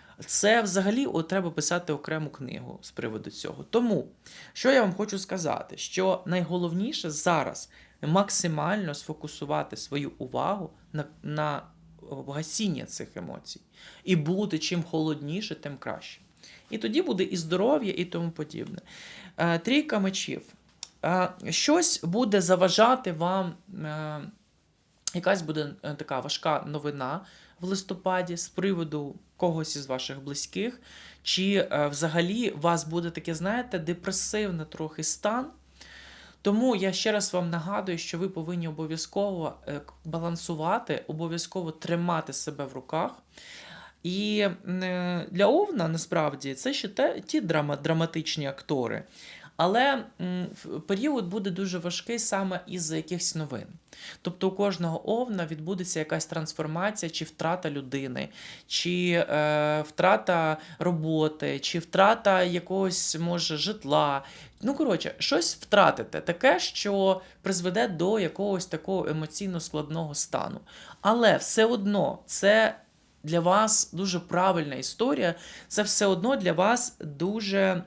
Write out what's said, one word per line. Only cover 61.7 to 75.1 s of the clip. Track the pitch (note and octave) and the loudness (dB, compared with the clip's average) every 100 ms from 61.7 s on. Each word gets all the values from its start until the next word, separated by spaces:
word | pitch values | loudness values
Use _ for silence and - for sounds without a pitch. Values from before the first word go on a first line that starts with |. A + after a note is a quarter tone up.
| E3+ | -4
втрата | E3 F#3 G3 A3 G3+ F#3 | 0 6 6 6 4 4
якогось, | F3+ F3 F3 F#3+ F#3+ F3+ - D#3+ | 4 0 -2 0 0 2 0 0
може, | E3+ F3 D#3+ D3+ | 0 0 0 -2
житла. | D3+ G#3+ C#3 D3 D3 C#3 - - - - | -2 -4 2 4 4 2 -4 -14 -20 -6
Ну, | A3 | -4
коротше, | C#4+ C#4+ E3+ - - | 0 2 0 -2 -4
щось | - D#4 E4 | 0 2 0
втратите | - - G#3 E3 C#3+ A2 D#3 | -2 4 6 8 6 -2 -4
таке, | E3 F3 B3+ E4+ | -2 2 4 4
що | - - G#3 G3 F#3+ F#3 - - | 2 -4 -2 2 4 2 -2 -8
призведе | F#3 F3+ F3+ F#3 A#3+ | -4 -2 0 0 0
до | D#3+ F3 A3 | 0 2 2
якогось | F3 - G3+ F#3 - | 0 -2 -2 -2 -2
такого | D#3 - F#3+ - | -6 -2 -2 -2
емоційно | D#3 D#3 - G3 E3+ | -2 -4 -6 -4 -4
складного | - D3+ D3+ D#3+ D#3+ | -4 -4 -4 -4 -4
стану. | C#3+ - - - - - - - - | -4 -4 -2 -4 -8 -14 -20 -20 -2
Але | G3 A#3+ A3+ D3 | 2 6 6 6
все | - - | 4 4
одно | A3 A#3+ G3 G#3 C#3 - - | 4 4 2 2 0 -2 -4
це | - G3 G#3+ A3 - - _ _ _ | 2 6 6 4 0 -10 _ _ _
для | D3+ E3+ | -2 2
вас | E3+ G3 A3 - - | 6 6 6 4 2
дуже | E3 G3 F3 | -2 -2 -2
правильна | - F3 F#3+ F3 D3 | 0 2 4 4 0
історія, | C3 - - A#3+ | -4 -6 -2 0